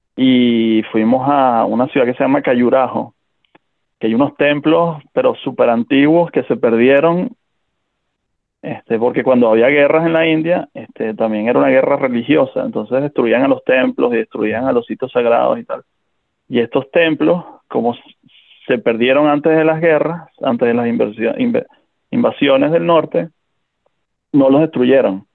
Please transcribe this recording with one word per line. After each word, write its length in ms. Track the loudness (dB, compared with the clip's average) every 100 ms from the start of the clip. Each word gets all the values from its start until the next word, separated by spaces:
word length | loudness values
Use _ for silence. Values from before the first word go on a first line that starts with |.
| _ -2
Y 680 | 2 2 2 2 2 0 0
fuimos 340 | -2 0 0 0
a 360 | 0 2 0
una 240 | 0 -2 -2
ciudad 180 | 0 -2
que 80 |
se 80 | -2
llama 200 | -2 0
Khajuraho, 720 | 0 0 2 2 0 -4 -10 _ _ _ _ _ _ _ _ _
que 80 | -4
hay 80 |
unos 220 | 0 -2 0
templos, 680 | 0 0 0 0 0 -4 -8
pero 220 | -2 -2 -2
súper 280 | -6 -2 0
antiguos, 600 | 0 0 2 2 2 0
que 140 | -4
se 120 | -4 -2
perdieron, 760 | 0 2 4 4 2 -2 -6 -10 _ _ _ _ _ _ _ _ _ _ _ _
este, 360 | -14 -14 -6 -2
porque 260 | -2 0
cuando 260 | 0 2 4
había 160 | 4 2
guerras 380 | 4 2 2 0
en 60 |
la 140 | 0 0
India, 420 | 0 -2 -4 -4
este, 420 | -14 -18 -8 -8
también 340 | -4 -4 -2 0
era 100 | 0
una 100 | 2
guerra 280 | 2 2 -2
religiosa, 680 | -2 -4 0 0 0 -2
entonces 380 | -6 -6 -4 -4
destruían 400 | -2 -2 0 2
a 60 | 0
los 140 | 0
templos 480 | 0 0 0 -2 -2
y 40 | -2
destruían 480 | -4 -4 -4 -2 -2
a 60 |
los 140 | -2 -4
sitios 240 | -8 -4
sagrados 480 | -2 0 2 0 -2
y 60 |
tal. 180 | -6 -12 -14 _ _ _ _ _ _
Y 120 | -4
estos 300 | -2 -4 -2
templos, 520 | 0 0 0 0 -2 -4 -20 _
como 260 | -4 -4
s-, 60 | -6 -14 _ _ _ _ _ -4
se 100 | -2
perdieron 480 | 0 0 2 2 2
antes 280 | 2 2 2
de 80 |
las 160 | 2 2
guerras, 480 | 2 2 0 -6 -14 _
antes 260 | -4 0 0
de 60 |
las 120 | 0 -2
inversio-, 500 | -2 -4 -2 -4 -2
inve-, 300 | -2 -2 -4 _ _ _ _
invasiones 580 | -2 -2 0 2 2 2
del 160 | 0 2
norte, 440 | 0 0 -4 -6 _ _ _ _ _ _ _ _ _ _
no 160 | 2 4
los 120 | 4
destruyeron. 640 | 2 0 2 4 2 -2 -10